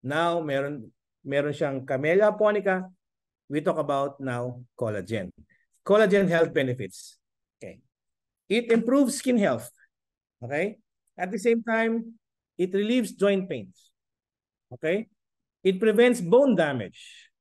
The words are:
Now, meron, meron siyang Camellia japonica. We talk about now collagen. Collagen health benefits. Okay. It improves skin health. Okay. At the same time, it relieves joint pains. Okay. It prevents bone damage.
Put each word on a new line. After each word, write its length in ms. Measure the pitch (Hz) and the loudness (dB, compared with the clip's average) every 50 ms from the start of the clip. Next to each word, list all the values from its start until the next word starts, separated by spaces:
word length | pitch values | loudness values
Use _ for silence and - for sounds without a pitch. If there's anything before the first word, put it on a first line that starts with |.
Now, 400 | - 127 143 156 170 170 170 175 | -6 -4 -2 0 0 0 0 -2
meron, 480 | 156 147 135 139 139 143 147 139 110 - _ _ _ _ _ _ | -2 -2 -2 -2 -2 -4 -8 -10 -14 -18 _ _ _ _ _ _
meron 320 | _ 139 139 143 143 147 143 | _ -4 -2 -2 -2 -2 -4
siyang 320 | - 160 143 135 131 131 | -4 -4 -4 -4 -6 -6
Camellia 480 | 135 139 131 139 156 175 196 214 208 208 | -4 -4 -2 0 2 2 4 4 2 2
japonica. 560 | 208 214 208 208 208 196 202 190 185 185 - _ _ _ _ _ _ _ _ _ _ _ | 2 0 2 2 0 0 0 0 0 -4 -8 _ _ _ _ _ _ _ _ _ _ _
We 160 | _ 143 151 | _ -6 -2
talk 160 | 156 185 156 | -2 -2 -2
about 400 | 160 147 143 143 139 139 143 - | -2 -2 -2 -2 -2 -2 -4 -6
now 480 | - 139 131 120 120 120 127 123 127 123 _ _ | -8 -8 -6 -4 -4 -6 -8 -10 -12 -18 _ _
collagen. 560 | - 123 110 107 101 90 98 113 107 92 87 - - - _ _ _ _ _ _ _ _ | -6 -6 -4 -4 -6 -6 -6 -6 -6 -6 -8 -14 -20 -20 _ _ _ _ _ _ _ _
Collagen 400 | - 202 214 220 202 196 202 196 | 4 4 6 6 6 4 2 2
health 240 | 180 170 165 165 151 | 2 2 2 2 2
benefits. 720 | 127 143 135 131 123 - 101 92 - - - - _ _ _ _ _ _ _ _ _ _ | 0 -2 -2 -2 -4 -6 -8 -12 -12 -18 -20 -20 _ _ _ _ _ _ _ _ _ _
Okay. 240 | - 95 85 _ _ _ _ _ _ _ _ _ _ _ _ _ _ _ | -20 -20 -20 _ _ _ _ _ _ _ _ _ _ _ _ _ _ _
It 240 | 190 233 240 233 233 | -2 -2 2 2 2
improves 480 | 220 226 233 269 285 285 233 - - | 2 4 2 4 4 4 2 0 -4
skin 160 | - 262 247 | -2 0 2
health. 320 | 226 202 156 127 113 - - _ _ _ _ _ _ _ _ _ _ _ _ _ _ | 2 2 2 0 -2 -6 -14 _ _ _ _ _ _ _ _ _ _ _ _ _ _
Okay. 400 | 120 120 143 151 180 214 214 _ _ _ _ _ _ _ _ | -10 -6 -4 -4 -4 -4 -6 _ _ _ _ _ _ _ _
At 160 | - 180 185 | -10 -8 -6
the 120 | 220 214 | -6 -2
same 200 | 190 233 233 233 | 2 2 2 2
time, 560 | 226 233 226 226 226 226 226 233 226 226 - _ _ _ _ _ _ _ _ | 0 -2 -2 0 0 0 -2 -4 -6 -8 -18 _ _ _ _ _ _ _ _
it 160 | - 180 185 185 | -4 -4 -2 0
relieves 400 | 196 208 214 247 254 220 185 - | -2 0 0 0 0 0 -2 -4
joint 320 | - 190 202 202 196 190 | 0 0 2 2 0 -2
pains. 480 | 185 156 120 101 - _ _ _ _ _ _ _ _ _ _ _ _ _ _ _ _ _ _ _ _ 123 | -6 -8 -10 -10 -14 _ _ _ _ _ _ _ _ _ _ _ _ _ _ _ _ _ _ _ _ -16
Okay. 360 | - - 156 180 208 226 _ _ _ _ _ _ _ _ _ _ _ _ | -6 -4 -2 -2 -2 -4 _ _ _ _ _ _ _ _ _ _ _ _
It 160 | 190 185 185 | 0 0 2
prevents 400 | 226 220 208 220 240 247 247 240 | 2 2 4 6 4 4 4 0
bone 320 | 180 165 196 247 285 269 220 | 0 4 4 6 6 6 4
damage. 760 | 170 160 147 139 123 101 85 _ - - - - - - _ _ _ | 2 2 0 0 -4 -6 -8 _ -18 -20 -20 -20 -20 -20 _ _ _